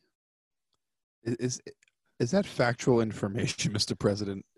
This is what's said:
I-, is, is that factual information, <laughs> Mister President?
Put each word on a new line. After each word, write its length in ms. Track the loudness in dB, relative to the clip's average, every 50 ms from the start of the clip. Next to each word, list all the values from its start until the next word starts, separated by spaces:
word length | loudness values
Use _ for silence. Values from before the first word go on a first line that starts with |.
| _ _ _ _ _ _ _ _ _ _ _ _ _ _ _ _ _ _ _ _ _ _ _ _ -6
I-, 100 | -4 -4 -2
is, 180 | -2 -4 -4 -6 -10 -16 -18 _ _ _ _ _ _ _ _ -2
is 100 | 0 2
that 120 | 2 2 0
factual 560 | 0 0 2 2 2 2 2 2 4 4 4
information, 720 | 4 2 -2 -4 -4 -4 -2 -2 -2 -2 -2 -2 -2 -2
<laughs> 60 | 0 0
Mister 160 | -2 -2 -2
President? 500 | 0 2 2 2 0 -2 -6 -6 -8 -10 _ _